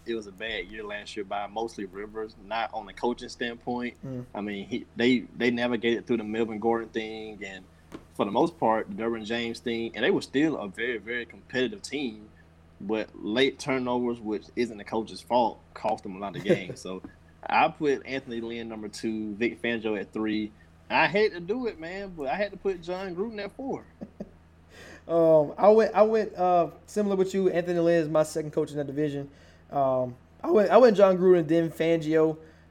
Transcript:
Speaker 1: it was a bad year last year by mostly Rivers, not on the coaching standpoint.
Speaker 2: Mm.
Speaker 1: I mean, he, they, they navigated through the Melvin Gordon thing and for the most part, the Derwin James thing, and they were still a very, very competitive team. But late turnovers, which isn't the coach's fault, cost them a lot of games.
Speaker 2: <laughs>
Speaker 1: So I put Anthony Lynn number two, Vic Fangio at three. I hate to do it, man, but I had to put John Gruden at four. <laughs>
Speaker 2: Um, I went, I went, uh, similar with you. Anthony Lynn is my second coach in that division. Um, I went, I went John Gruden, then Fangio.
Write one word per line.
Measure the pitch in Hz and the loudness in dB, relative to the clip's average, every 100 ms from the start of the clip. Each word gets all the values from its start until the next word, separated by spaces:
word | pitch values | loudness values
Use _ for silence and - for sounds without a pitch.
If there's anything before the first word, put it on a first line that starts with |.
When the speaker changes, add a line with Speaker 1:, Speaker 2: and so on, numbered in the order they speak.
| - | -8
Speaker 1:
it | |
was | 113 101 | -8 -8
a | |
bad | 95 110 107 90 | -10 -8 -8 -8
year | 110 | -12
last | 104 104 104 110 | -10 -10 -10 -10
year | |
by | 98 101 101 | -6 -6 -6
mostly | 107 113 - 95 | -6 -6 -6 -10
Rivers, | 95 107 110 110 - 98 | -10 -12 -10 -12 -12 -8
not | 113 107 | -6 -6
on | 110 101 | -8 -12
the | |
coaching | - 120 120 120 | -6 -4 -4 -8
standpoint. | - 120 120 - 120 120 - 135 | -8 -8 -8 -8 -6 -6 -10 -12
Speaker 2:
Mm. | 127 123 | -12 -10
Speaker 1:
I | 104 | -8
mean, | 104 101 95 | -8 -8 -8
he, | 107 - | -8 -8
they, | - 120 123 - - | 2 4 4 0 -2
they | 123 | 0
navigated | 120 123 120 117 113 - | 2 0 0 0 -2 0
through | 117 | -2
the | |
Melvin | 104 110 113 107 | -2 -4 -2 -2
Gordon | 113 117 110 | 0 0 -2
thing | 113 110 110 107 101 | -6 -8 -8 -12 -12
and | 98 95 92 _ _ - - | -14 -14 -18 _ _ -20 -16
for | - 104 | -4 0
the | |
most | 110 170 - | 2 0 2
part, | 117 110 - | 2 2 0
the | 101 | -4
Derwin | 113 117 | -4 -4
James | 104 117 117 113 | -4 -4 -4 -6
thing, | 120 113 113 | -6 -4 -6
and | 208 | -2
they | 139 | 0
were | 165 | 0
still | - 131 156 131 | 0 0 0 0
a | 101 | -6
very, | 98 117 117 | -6 -6 -6
very | 104 120 | -6 -8
competitive | 113 101 80 127 127 101 | -8 -14 -8 -2 -2 -4
team. | - 139 131 107 107 - - _ - _ | -10 -6 -6 -8 -16 -20 -20 _ -20 _
But | 98 110 - | -4 -4 -4
late | - 101 113 135 - | -8 -2 2 2 0
turnovers, | 143 131 123 123 120 120 | -4 -2 0 0 -2 -4
which | 107 104 - | -4 -6 -6
isn't | - 117 104 | -4 -4 -6
the | |
coach's | 101 113 101 92 | -6 -6 -4 -10
fault, | - 123 113 - - | -2 2 2 -2 -14
cost | - 110 107 | -6 -4 -4
them | 104 95 | -6 -10
a | |
lot | 101 87 | -8 -6
of | |
games. | 92 143 90 85 | 0 0 0 -12
Speaker 2:
<laughs> | |
Speaker 1:
So | 92 92 - - - - | -10 -12 -12 -20 -20 -14
I | - 113 156 | 0 2 2
put | - 147 127 - | 2 -2 -2 -4
Anthony | 135 131 117 | -10 -8 -8
Lynn | 117 117 113 | -8 -8 -10
number | 110 107 | -10 -12
two, | - 117 110 107 | -8 -6 -4 -6
Vic | 101 113 113 | -2 -2 -2
Fangio | 117 117 110 104 | -4 -2 -2 -4
at | - | -4
three. | 107 110 107 107 - - - - | -4 -2 -2 -4 -10 -20 -20 -4
I | 123 156 | 2 2
hate | 190 214 | 2 0
to | 175 | -2
do | 170 247 240 | -6 -6 -6
it, | 160 | -8
man, | 165 190 196 170 | -10 -10 -12 -8
but | 135 | -6
I | 175 | -4
had | 202 | -4
to | 190 | -4
put | 196 175 | -6 -6
John | 165 185 190 170 | -6 -8 -8 -6
Gruden | 226 208 | -8 -8
at | 202 | -12
four. | - 269 139 107 - | -10 -8 -8 -10 -18
<laughs> | - - - - _ _ _ - - - - | -20 -16 -18 -18 _ _ _ -20 -20 -20 -2
Speaker 2:
Um, | 165 165 160 147 - | 4 6 6 4 6
I | 196 | 8
went, | 214 220 | 8 6
I | 185 | 6
went, | 214 220 208 | 6 4 0
uh, | 175 180 175 156 - - | 0 4 4 4 -2 -8
similar | 208 202 | -2 0
with | 190 185 | 2 2
you. | 196 185 | 2 2
Anthony | 165 175 175 | 2 0 2
Lynn | 170 170 | 4 4
is | 151 | 4
my | 156 | 2
second | 156 165 151 | 2 -2 -2
coach | 160 147 | -2 -2
in | 143 | -4
that | 139 | -4
division. | 135 151 139 139 - - - - | -2 -2 -2 -8 -14 -20 -20 -8
Um, | 143 135 127 127 123 - - | 0 2 2 -2 -6 -20 -10
I | 311 | 2
went, | 220 185 | 4 6
I | 196 | 8
went | 247 190 | 8 8
John | 196 185 | 6 8
Gruden, | 185 180 151 | 6 6 6
then | 165 165 | 2 2
Fangio. | - 165 165 151 160 160 156 - - - | 0 0 2 2 2 2 0 -10 -20 -20